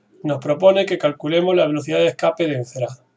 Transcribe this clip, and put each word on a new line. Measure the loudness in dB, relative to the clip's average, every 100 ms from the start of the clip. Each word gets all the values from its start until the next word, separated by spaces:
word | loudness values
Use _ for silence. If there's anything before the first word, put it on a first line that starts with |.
| _ _
nos | -6 -6
propone | -4 2 4 4 0
que | 0
calculemos | -2 -2 -2 0 2 2
la | 2
velocidad | 0 -2 0
de | 0
escape | 2 -2 0 -2
de | -2
encelado. | -6 -8 -8 -8 _